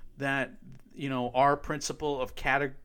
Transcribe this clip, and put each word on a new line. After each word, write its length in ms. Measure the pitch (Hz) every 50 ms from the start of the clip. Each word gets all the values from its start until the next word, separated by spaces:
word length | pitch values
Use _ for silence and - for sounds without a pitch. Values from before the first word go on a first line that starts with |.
| - - - -
that, 320 | 139 135 139 139 131 - - - - - - - - - -
you 140 | - 139 139
know, 200 | 135 127 123 120 -
our 220 | 127 139 143 147 143
principle 640 | - - 156 147 - - 143 - 156 147 143 131
of 120 | 127 - -
cate-, 380 | - - 143 131 139 143 131 - - -